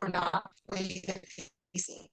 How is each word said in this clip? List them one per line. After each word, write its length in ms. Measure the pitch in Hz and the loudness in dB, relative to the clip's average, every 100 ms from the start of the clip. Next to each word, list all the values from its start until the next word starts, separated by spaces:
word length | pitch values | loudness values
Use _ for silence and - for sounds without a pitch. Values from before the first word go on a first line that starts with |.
were 80 | 196 | 0
not 340 | 180 170 196 - - - | 4 4 2 0 -8 -4
the 60 | 196 | 0
way 240 | 190 180 180 | 0 0 -2
that 160 | 190 - - - - _ | -4 -6 -12 -12 -16 _
they 60 | 180 | -2
seem 280 | - - - | -2 -4 -14